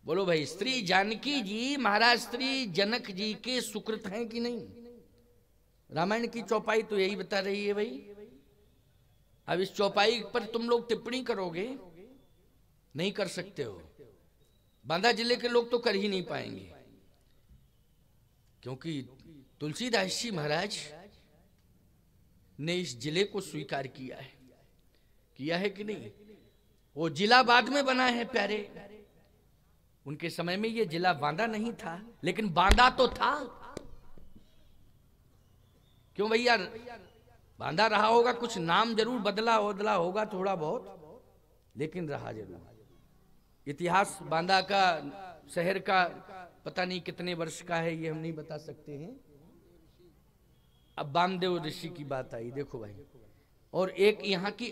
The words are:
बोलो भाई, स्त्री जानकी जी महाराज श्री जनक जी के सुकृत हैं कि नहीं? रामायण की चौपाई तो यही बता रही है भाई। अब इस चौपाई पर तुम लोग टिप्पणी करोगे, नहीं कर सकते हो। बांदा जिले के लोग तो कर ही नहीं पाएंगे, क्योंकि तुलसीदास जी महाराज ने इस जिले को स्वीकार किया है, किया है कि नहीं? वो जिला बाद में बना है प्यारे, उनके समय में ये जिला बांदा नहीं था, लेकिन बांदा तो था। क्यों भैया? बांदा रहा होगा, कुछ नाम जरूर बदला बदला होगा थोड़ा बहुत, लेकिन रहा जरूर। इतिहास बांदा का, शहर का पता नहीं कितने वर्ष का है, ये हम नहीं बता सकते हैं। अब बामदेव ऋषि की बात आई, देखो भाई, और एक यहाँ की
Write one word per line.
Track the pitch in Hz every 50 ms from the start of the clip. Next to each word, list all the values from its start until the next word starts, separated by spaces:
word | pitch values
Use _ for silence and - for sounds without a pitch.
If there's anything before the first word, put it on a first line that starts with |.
| _
बोलो | - 185 190 196
भाई, | 180 170 160 147
स्त्री | 139 - - 208 254 254 254
जानकी | 208 170 185 185 196 208 226 208 - 262 294 277
जी | 220 185 208 220 240 269 285
महाराज | 285 247 208 202 214 226 240 240 233
श्री | 240 - 220 240 254 262 269 269 262
जनक | 208 160 175 196 202 233 247 - -
जी | 190 180 208 214 208
के | - - 226 254 254
सुकृत | - - - 214 214 - 220 214 -
हैं | 190 185 226 240 226
कि | 240 233
नहीं? | 233 240 240 220 - - - - - - - - - - _ _ _ _ _ _ _ _ _ _ _ _ _ _ _ _
रामायण | - 147 170 190 214 233 233
की | 233 226 233
चौपाई | 214 - 233 214 220 220 220 226 226
तो | 220 208 202
यही | 190 190 208
बता | 185 185 - 208 196
रही | 190 202 196 208 202
है | 202 202
भाई। | 202 208 240 254 277 - 202 208 208 208 226 - - _ _ _ _ _ _ _ _ _ _ _ _ _ _ _ _ _ _ _ _ _
अब | - 165 175
इस | 190 185 -
चौपाई | - 202 196 - 208 202 220 233 233 196 - -
पर | 240 208
तुम | 214 - 233 233 233
लोग | 240 233 233 -
टिप्पणी | 226 - - 233 240 262 254
करोगे, | 247 233 196 185 175 165 170 196 254 277 277 - - - 170 196 247 262 285 _ _ _ _ _ _ _ _ _ _ _ _ _ _ _
नहीं | 135 170 202
कर | 196 - 196
सकते | 175 - 180 175 196 - - 135
हो। | 113 98 87 82 - - - 139 113 - _ _ _ _ _ _ _ _ _ _ _ _ _ _
बांदा | 123 160 175 190 240
जिले | 233 202 233 240 247
के | 226 233
लोग | 240 240 240 233 240
तो | 247 240
कर | 233 226 208
ही | 196 202
नहीं | 214 196 185 175
पाएंगे, | 151 151 135 120 113 113 101 98 90 - 135 120 113 - - _ - _ _ _ _ _ _ _ _ - - _ _ _ _ _ _ _ _ _ _ _ _ _ _ _ _ _ _ _ _ -
क्योंकि | 120 135 127 - 165 160 139 127 120 - - - - 160 147 - _ _ _
तुलसीदास | 147 151 147 - 233 254 240 208 190 185 - -
जी | 233 240
महाराज | 202 160 147 151 147 165 190 208 208 185 - 143 147 165 185 208 - - _ _ _ _ _ _ _ _ _ _ _ _ _ _ _ _ _ _ _ _ _ _ _ _ _ _ _ -
ने | 143 160 175
इस | 180 180 147 123 117
जिले | 110 151 156 175 202
को | 202 - 196
स्वीकार | 185 - - 147 151 - 156 139 135
किया | 131 - - 131 123 -
है, | - 135 - - - - - - _ _ _ _ _ _ _ _ _ _ _ _ _ _ _ _ -
किया | 131 156 165
है | 175 196 208
कि | 196 190 208
नहीं? | 214 208 160 117 107 - - 208 208 208 - - - _ _ _ _ _ _ _ _ _
वो | 143 165 165
जिला | 143 139 196 214 240 254 254
बाद | 226 233 240 240 247
में | 269 285 277
बना | 262 262 254 254
है | 254 240 240 233
प्यारे, | 240 - 226 202 202 214 214 208 - - - 202 202 214 214 - _ _ - _ _ _ _ _ _ _ _ _ _ _ _ _ _ _ _ _
उनके | 139 151 151 170 170
समय | 165 - 170 175 175
में | 196 214 226
ये | 220 233 214
जिला | 170 151 170 180 185 175
बांदा | 139 139 147 156 165 220
नहीं | 226 220 214 220 233 220
था, | - - 175 165 180 220 - - - -
लेकिन | 175 175 185 220 202
बांदा | 156 170 175 196 214 214 247 254
तो | 254 262 262
था। | 247 - - 208 240 285 302 262 240 - - - 226 277 - - - - - - - - - - - - - - - - - - - - - - - - - _ - _ _ _ _ _ - _ _ - _ _ _ _ _ _ _ _ _ _ _ _
क्यों | - 202 220
भैया? | 226 226 240 240 233 226 - 220 220 226 240 247 233 220 185 - - - - - - - - - _ -
बांदा | 117 131 151 170 214
रहा | 220 214 202 214
होगा, | 220 226 240 240 247 240
कुछ | 233 240 233 233
नाम | 196 165 165 170 196 220 233 226
जरूर | 208 220 226 254 247
बदला | 190 208 196 208 226 233 226 220
बदला | 208 208 208 190 208 214 214
होगा | 185 170 180 185 214 220
थोड़ा | - 190 185 185 196 190
बहुत, | 175 151 156 160 170 175 - - - 151 156 165 - - - _ _ _ _ _ _ _ _ _
लेकिन | 101 147 156 - 180 175 147
रहा | 139 127 117 113
जरूर। | 117 110 104 92 90 85 80 - - - - - - - - _ _ - _ _ - - _ _ _ _ _
इतिहास | 139 143 - 175 170 175 190 202 196 - - 160
बांदा | 143 160 160 170 185 190 190
का, | 185 190 202 196 190 185 170 156 143 143 139 196 190 185 - - - - -
शहर | 180 170 180 196 190
का | 190 - 190 185 180 170 - 185 - - 196 185 180 170 - - _
पता | - - - 180
नहीं | 180 185 180
कितने | 165 - 170 - 175 180 175
वर्ष | 165 165 165 156 -
का | - - 170
है, | 165 165 170 165
ये | 160 160 160
हम | 156
नहीं | 156 160 165 160
बता | 151 151 156 156
सकते | 151 156 156 135 - - 147
हैं। | 147 139 156 196 262 277 - - - 139 147 180 - - - - - - - - _ _ 349 349 _ _ _ _ _ _ _ _ _ _ _ _ _ _ _ _ _
अब | - 151
बामदेव | 147 135 170 175 185 190 180 185 185 180 170 151
ऋषि | 156 139 - - 165
की | - 131 147
बात | 139 139 131 127 - 135
आई, | 117 117 120
देखो | 127 139 143 139 - 123
भाई, | 107 101 104 101 - - _ 127 - - - - _ _ _ _ _ _ -
और | 160 185 185
एक | - 160 196 208 214 214 185
यहाँ | 202 190 175 190 202
की | 208 - 240 226